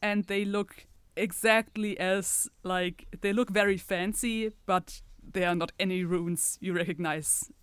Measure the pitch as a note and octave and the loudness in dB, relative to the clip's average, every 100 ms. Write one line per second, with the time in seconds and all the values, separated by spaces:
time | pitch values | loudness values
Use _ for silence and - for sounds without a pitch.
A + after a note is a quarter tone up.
0 | G#3 G#3 G3+ G3+ G#3 G3+ G3+ - - - | -2 0 0 0 0 -2 -4 -8 -20 -20
1 | - - G3 - A3 A3 A3 A3 G#3 - | -10 -4 -4 2 4 4 2 -4 -4 0
2 | F#3 G3 F3+ - - _ F3+ F#3 F3+ - | 0 2 0 -2 -2 _ -2 0 0 -4
3 | - - G3+ G#3 B3 G3+ G3+ F#3+ - F3+ | -12 -4 0 2 2 4 4 2 0 -2
4 | F#3 G#3 A#3+ A3 A3 - - F#3 - - | 0 -2 -2 -2 -4 -4 0 0 0 -14
5 | - - - F#3+ F3+ F3 E3 - F#3+ F3+ | -16 -20 -6 0 2 2 0 -2 0 0
6 | F3 F3 E3+ E3+ - - F#3 F3 F3 F3 | 0 0 0 -2 -2 -2 -2 -2 -2 -2
7 | E3 D#3 D3+ - - - | -2 -2 -2 -2 -4 -14